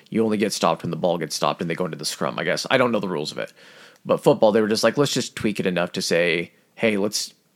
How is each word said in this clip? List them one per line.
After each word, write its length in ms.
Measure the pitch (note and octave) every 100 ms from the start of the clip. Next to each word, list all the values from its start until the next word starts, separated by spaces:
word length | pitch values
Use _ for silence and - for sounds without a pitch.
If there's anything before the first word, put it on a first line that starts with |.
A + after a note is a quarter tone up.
| _
you 120 | G#2+
only 140 | A2 G#2+
get 160 | G#2
stopped 300 | - F2+ E2
when 80 | F2
the 60 | E2
ball 180 | F2+ E2+
gets 180 | D#2+
stopped 280 | - D2+ D#2+
and 80 | F2
they 40 |
go 120 | E2 F2+
into 100 | D2+
the 80 |
scrum, 340 | - - D2 A1
I 60 |
guess." 220 | E2+ D#2 -
I 60 | C3
don't 160 | B2+
know 80 | A2
the 80 | G2+
rules 240 | D#2 D2+
of 60 | -
it. 160 | - - - - - _ -
But 120 | E3+
football, 300 | D#3+ C3 A2
they 80 | A2
were 80 | G#2+
just 160 | G#2+
like, 140 | A2+ B2
"Let's 160 | C#3+
just 200 | C3 -
tweak 240 | - A2 G2+
it 60 | F#2+
enough 240 | F2 F2+
to 100 | -
say, 500 | - E2+ F2 E2 F2 _ _
hey, 240 | - A2+ G#2
let's 340 | G#2 - - - _